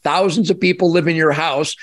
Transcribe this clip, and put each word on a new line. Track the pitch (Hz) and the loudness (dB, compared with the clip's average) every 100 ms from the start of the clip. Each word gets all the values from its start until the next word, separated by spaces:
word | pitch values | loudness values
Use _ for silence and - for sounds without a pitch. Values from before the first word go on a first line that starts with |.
thousands | 151 170 196 160 180 | -2 0 0 0 0
of | 180 | 0
people | 185 180 175 | 0 2 2
live | 175 165 | 2 0
in | 160 | 2
your | 156 | 2
house. | 143 160 139 151 - | 0 -2 -2 -4 -8